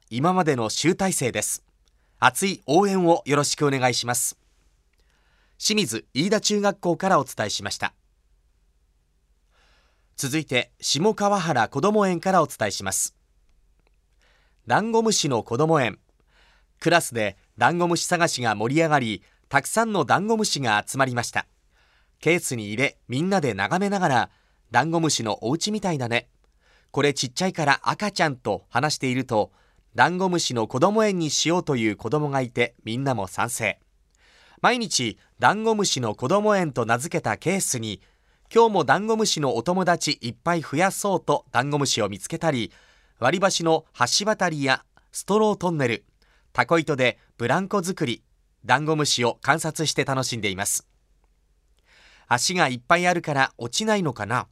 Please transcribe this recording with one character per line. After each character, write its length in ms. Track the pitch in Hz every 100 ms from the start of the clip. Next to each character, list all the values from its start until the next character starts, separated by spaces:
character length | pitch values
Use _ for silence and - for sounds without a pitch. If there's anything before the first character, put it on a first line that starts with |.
| -
今 240 | 117 160
ま 100 | 185
で 120 | 160 131
の 140 | 110
集 260 | - 147 190
大 180 | 190
成 180 | - 127
で 100 | 110
す。 220 | - - _ _ _ _ _ -
熱 280 | 123 - 196
い 140 | - -
応 220 | 160 202
援 180 | 190 170
を 160 | 170 -
よ 120 | 143
ろ 60 |
し 120 | 139 -
く 100 | 147
お 40 |
願 200 | 135 127
い 40 |
し 120 | 120 120
ま 100 | 123
す。 220 | - - _ _ _ _ _ _ _ _ _ _ _ -
清 180 | - 214
水 300 | 147 113 -
飯 160 | 123 185
田 120 | 208
中 200 | - 208
学 180 | 202 196
校 180 | 180 160
か 120 | 190
ら 100 | 170
お 40 |
伝 240 | 127 - 107
え 20 |
し 140 | -
ま 80 | 98
し 60 | -
た。 160 | 101 _ _ _ _ _ _ _ _ _ _ _ _ _ _ _ _ _ _ _ _ _ _ -
続 220 | 139 151
い 80 | 151
て、 260 | 123 - _
下 340 | - 139 202
川 260 | 208 202 202
原 280 | 170 135 107
こ 140 | 139
ど 100 | 190
も 160 | 214 196
園 120 | 175
か 120 | 190
ら 100 | 190
お 60 | 147
伝 220 | - 104
え 20 |
し 120 | -
ま 80 | 98
す。 240 | - - _ _ _ _ _ _ _ _ _ _ _ _ _ _ _ -
ダ 140 | 135
ン 100 | 220
ゴ 120 | 226
ム 100 | 220
シ 160 | - 156
の 140 | 120
こ 140 | - 117
ど 100 | 160
も 120 | 160
園。 200 | 117 95 _ _ _ _ _ _ _ _
ク 100 | 165
ラ 100 | 170
ス 140 | -
で 240 | 117 104 - _ -
ダ 160 | 120
ン 60 | 170
ゴ 100 | 175
ム 100 | 170
シ 80 | -
探 220 | 175 170
し 140 | -
が 140 | 120 104
盛 180 | 113 147
り 60 |
上 60 | 165
が 120 | 147
り、 240 | 117 101 _ _ -
た 140 | 139
く 60 | -
さ 160 | 214
ん 100 | 226
の 120 | 202 117
ダ 120 | 120
ン 80 | 208
ゴ 120 | 226
ム 60 |
シ 160 | 214 151
が 240 | 127 104 -
集 120 | 131
ま 80 | 131
り 80 |
ま 80 | 120
し 80 | -
た。 160 | - - _ _ _ _ _ _ _
ケ 180 | 156 175
ー 20 |
ス 160 | - 123
に 140 | 104
入 80 | 107
れ、 200 | 139 - -
み 140 | 127
ん 80 | 180
な 120 | 196
で 120 | 143
眺 260 | 98 101 175
め 120 | 202
な 80 | 202
が 80 | 180
ら、 220 | 123 98 _ _ _ _
「ダ 120 | 117
ン 60 | 151
ゴ 100 | 170
ム 120 | 160
シ 100 | -
の 160 | 110 101 110
お 60 |
家 200 | 160 214
み 100 | 214
た 100 | 196
い 80 | 151
だ 80 | 120
ね。 220 | 110 - _ _ _ _ _ _
こ 140 | -
れ 100 | 143
ち 140 | 143 131
っ 40 |
ち 120 | -
ゃ 40 | 185
い 60 |
か 120 | 180 143
ら 140 | 135
赤 280 | - 147 208
ち 100 | -
ゃ 80 | 165
ん」 80 | 131
と 240 | 117 95 _
話 260 | 117 151 -
し 20 |
て 140 | 131
い 20 |
る 120 | 123 127
と、 260 | 110 95 _ _ _ _
ダ 160 | - 135
ン 80 | 180
ゴ 120 | 190
ム 100 | 175
シ 160 | - 120
の 120 | 110
こ 120 | 131
ど 120 | 180
も 120 | 214
園 160 | 214 185
に 100 | 156
し 200 | - 151
よ 100 | 175
う 40 |
と 120 | 170 131
い 100 | 110
う 80 | 101
子 140 | 113
ど 100 | 151
も 120 | 147
が 100 | 139
い 80 | 123
て、 240 | 123 120 _
み 140 | 107 117
ん 60 |
な 100 | 139
も 140 | 117 95
賛 240 | - 113
成。 280 | - 107 - _ _ _ _ _ _ _ -
毎 180 | 196 247
日、 400 | 208 - 120 95 _ -
ダ 160 | 120
ン 100 | 196
ゴ 120 | 220 214
ム 100 | 196
シ 160 | 139
の 140 | 117 104
こ 120 | 127
ど 140 | 196
も 140 | 208 202
園 160 | 170
と 160 | 127 110
名 100 | 120
付 220 | 156 165
け 20 |
た 160 | 127 104
ケ 200 | 156 190
ー 40 |
ス 160 | - 123
に、 240 | 113 98 _ _ _ _ _
「今 180 | 226 233
日 40 |
も 100 | 196
ダ 140 | 139 151
ン 80 | 214
ゴ 100 | 220
ム 120 | 202
シ 120 | -
の 160 | 139 113
お 60 |
友 240 | 170 180 180
達 320 | 170 - 147
い 80 | 120
っ 60 | -
ぱ 120 | 165 175
い 60 |
増 160 | 139 143
や 120 | 190
そ 280 | - 208 185
う」 40 |
と 240 | - 147 -
ダ 100 | 120
ン 80 | 143
ゴ 80 | 143
ム 80 | 135
シ 160 | -
を 80 | 101
見 80 | 98
つ 100 | -
け 120 | 165
た 100 | 165
り、 220 | 131 104 - _ _ _ -
割 220 | 120 170
り 40 |
箸 200 | 196 -
の 220 | 165 160 - -
橋 280 | 123 - 208
渡 240 | 214 185
り 140 | 156
や 200 | 135 131 - _ _
ス 120 | - -
ト 140 | 208
ロ 140 | 214
ー 20 | 196
ト 160 | 180
ン 60 | 160
ネ 100 | 127
ル、 180 | 107 _ _ _ _ _
タ 140 | - 123
コ 140 | 170
糸 160 | 160 139
で 200 | 127 - _ -
ブ 100 | 117
ラ 140 | 156
ン 80 | 190
コ 120 | 202
作 240 | 175 185 135
り、 180 | 113 _ _ _ _ 104
ダ 140 | 127
ン 60 | 151
ゴ 100 | 156
ム 80 | 147
シ 180 | -
を 140 | 120 -
観 200 | - 160
察 240 | 160 151 156
し 80 |
て 100 | -
楽 200 | 139 131 127
し 100 | 120
ん 40 |
で 80 | 101
い 60 | 92
ま 80 | 101
す。 200 | - - _ _ _ _ _ _ _ _ _ _ _ _ _ -
「足 280 | 120 - 180
が 120 | 147
い 80 | 123
っ 60 | -
ぱ 120 | 175
い 100 | 180
あ 60 |
る 80 | 175
か 120 | 165
ら 200 | 139 135 -
落 180 | 117 -
ち 100 | 220
な 100 | 214
い 80 |
の 100 | 160
か 120 | 120 101
な。 220 | 123 98